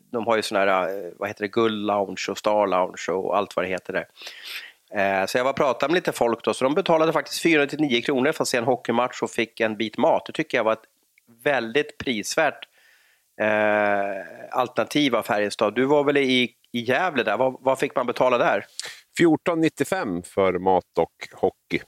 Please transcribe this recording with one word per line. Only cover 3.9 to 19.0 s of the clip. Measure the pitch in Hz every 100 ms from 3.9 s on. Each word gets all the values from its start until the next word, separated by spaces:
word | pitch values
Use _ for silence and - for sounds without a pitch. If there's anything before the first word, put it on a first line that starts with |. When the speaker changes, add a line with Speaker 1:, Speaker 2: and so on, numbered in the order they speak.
Speaker 1:
där. | 92 82 - - - - - - - _
Eh, | 107 98 98 95
så | 131
jag |
var | 127
och | 135
pratade | 147 120 139
med | 175
lite | 165
folk | 135 120 113
då, | -
så | 110
de | 131
betalade | 160 180 160 160
faktiskt | 160 - -
fyrahundranittionio | 170 156 143 147 151 117
kronor | 113 139 135
för | 156
att | 131
se | 127
en |
hockeymatch | 117 120 - 117 123 -
och | 113
fick | - 113 -
en | 113 107
bit | 110 -
mat. | 147 135 -
Det |
tycker | 117 156 131
jag |
var | 110
ett | 110 _ _ _ _ _ 117
väldigt | 143 135 113 127 147 -
prisvärt, | - 113 95 - 151 - - _ _ _ _ _ _ -
eh, | 107 107 107 104 104 101 101 98 82 120 123 123
alternativ | 123 - 110 147 143 117
av |
Färjestad. | 101 107 104 - 107
Du | 107
var | 135 147
väl | 143 143
i, | 135 127 123 _ _
i | 120
Gävle | 117 127 180 143
där. | 110 104
Vad, | 131 127
vad | 131 135
fick | 147 -
man | 123
betala | 117 127 123
där? | 160 101 - - - -